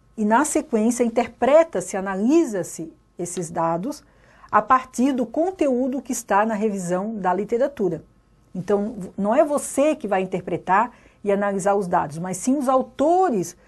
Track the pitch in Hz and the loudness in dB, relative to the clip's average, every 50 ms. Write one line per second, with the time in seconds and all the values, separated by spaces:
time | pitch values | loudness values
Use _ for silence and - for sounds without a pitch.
0 | _ _ _ - 214 208 220 240 302 320 - 311 302 - - 220 214 233 247 - | _ _ _ -4 0 2 2 2 2 2 0 -2 -2 0 0 0 2 2 2 0
1 | 240 233 220 254 233 220 - - 247 247 285 320 330 330 - 196 175 - - 196 | 0 0 0 -2 -2 -2 -4 -2 2 6 6 6 6 4 0 -6 -6 -4 -6 -6
2 | 190 196 190 190 208 240 302 339 330 262 214 190 165 - - - 160 160 - _ | -4 -4 -4 0 2 4 4 4 4 2 0 -4 -6 -6 -8 -12 -12 -14 -14 _
3 | _ _ _ - 175 175 - 190 175 160 - - 165 165 165 170 180 262 302 - | _ _ _ -10 -10 -8 -6 -6 -8 -6 -4 -2 -2 0 0 -2 -4 -6 -8 -10
4 | - _ _ _ _ _ _ _ - - - 214 214 - 262 254 254 - - - | -14 _ _ _ _ _ _ _ -10 0 0 0 4 4 2 2 2 -2 -2 0
5 | 240 277 277 247 247 233 - 294 320 381 370 - 330 277 254 240 262 269 247 240 | 0 0 2 0 -2 -2 0 0 0 0 0 0 0 0 2 0 0 -2 -4 -6
6 | 240 - 247 - - - 202 196 214 226 226 196 214 220 196 196 180 170 180 180 | -6 -6 -8 -8 -4 0 2 2 2 2 0 -2 -2 -2 -2 -4 -4 -2 -2 -2
7 | 196 220 226 208 185 185 180 185 208 202 233 233 262 285 - - 208 180 170 151 | -2 -4 -6 -4 -2 0 0 0 -2 -2 -2 -2 -2 -2 -2 -2 -2 -2 -2 -4
8 | - - _ _ _ _ _ _ _ _ - 185 165 - 202 202 202 220 254 - | -8 -14 _ _ _ _ _ _ _ _ -12 -8 -2 0 0 0 0 -2 -6 -10
9 | 180 - - - 196 202 226 277 330 294 294 269 - - - - 277 311 311 302 | -12 -12 -8 -4 -2 2 4 4 4 2 2 -2 -4 -2 0 2 2 2 2 0
10 | - 202 202 190 190 185 - 180 175 - 175 160 - - 180 202 226 240 - - | -2 -2 -2 -2 -2 -2 -4 -6 -4 -6 -6 -6 -2 2 2 2 2 0 -4 -12
11 | _ - _ _ - 196 196 196 202 202 196 196 175 202 202 202 202 175 180 170 | _ -20 _ _ -2 0 0 0 0 0 -2 0 0 2 2 2 0 0 0 0
12 | 165 151 143 160 175 180 - 180 - 247 262 302 262 254 262 262 254 262 - - | 0 -2 -4 -8 -8 -8 -8 -4 -2 0 0 0 2 2 2 2 0 -2 -2 0
13 | 269 311 349 370 381 359 240 196 170 - - - _ | 2 2 4 4 4 2 2 0 -2 -4 -8 -14 _